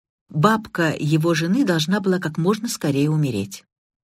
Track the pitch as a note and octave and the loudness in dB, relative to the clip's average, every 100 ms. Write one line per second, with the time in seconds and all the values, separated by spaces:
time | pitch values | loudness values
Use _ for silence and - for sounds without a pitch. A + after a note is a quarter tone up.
0 | _ _ - D#3 G3+ A3 - - E3 - | _ _ -8 2 2 2 -2 -2 -2 0
1 | D3 D#3 E3 D#3+ E3+ A#3+ G#3+ E3 D#3 G#3 | 0 2 2 0 0 2 2 0 0 0
2 | G3 F3+ E3 D#3 E3 G#3+ A#3 - D#3 C#3 | 0 0 -2 -2 0 0 -4 -4 -2 0
3 | D3 D#3 C#3+ G#2 G2 - - _ _ _ | 2 2 0 -2 -6 -10 -20 _ _ _